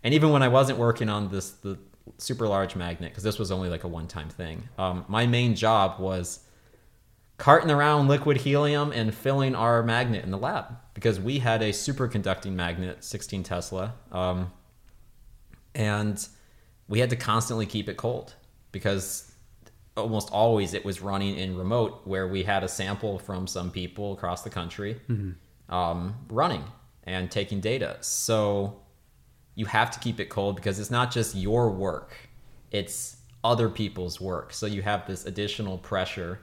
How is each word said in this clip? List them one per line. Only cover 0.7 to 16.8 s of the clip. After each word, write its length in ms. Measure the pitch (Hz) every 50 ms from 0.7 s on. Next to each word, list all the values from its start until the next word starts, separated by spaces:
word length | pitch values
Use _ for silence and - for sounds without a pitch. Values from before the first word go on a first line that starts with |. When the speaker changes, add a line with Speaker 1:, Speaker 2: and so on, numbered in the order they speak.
| 131 120
Speaker 1:
working 300 | 120 117 113 - 123 107
on 220 | 104 104 104 98
this, 220 | 98 95 - -
the 260 | - - - 98 98 - - - - _ _ - - -
super 300 | - - 131 120 117 107
large 280 | 101 98 98 90 -
magnet, 380 | 95 87 87 85 82 90 76 -
'cause 100 | - 92
this 160 | 107 101 -
was 120 | 110 92
only, 180 | 98 92 92 90
like, 160 | 85 82 -
a 20 | 90
one-time 420 | 85 82 80 82 - - 76 80
thing, 380 | - - 90 82 80 85 - - - -
um, 280 | 95 92 90 90 - -
my 180 | 101 110 120
main 300 | 120 117 120 123 120 110
job 440 | 90 110 110 113 107 95 92 - -
was 400 | 92 92 95 92 87 87 - - - - - - _ - _ _ _ - _ _ _ _ - _ _ _ _ _
carting 320 | - 147 147 160 - 165
around 380 | 147 143 143 147 151 147 143 135
liquid 300 | 143 143 139 151 147 127
helium 540 | 127 143 139 143 147 147 147 147 147 147
and 220 | - 117 113 110 110
filling 400 | - - 135 135 139 139 135 131
our 300 | - 113 117 117 117 117
magnet 400 | 117 113 120 127 123 113 98 -
in 80 | 92
the 60 | 95 98
lab, 260 | 110 143 185 156 - - 117 120 - - -
because 240 | - - 117 104 92
we 180 | 95 117 135 139
had 240 | 123 120 113 113
a 80 | 110 107
superconducting 840 | 101 - - - 135 - 131 120 - 110 98 98 92 - - 98 95
magnet, 500 | 90 87 85 85 90 92 92 - - -
sixteen 400 | - - 101 - - - 95 90
Tesla, 500 | - 92 87 87 - 92 92 92 107 120 - - -
um, 400 | - 92 92 92 90 90 90 90 - - _ _ _ _ _ - - - - - - - - - - - - - - - - _ -
and 520 | 135 110 107 104 104 104 107 101 101 - - - - - - - - - _ _ _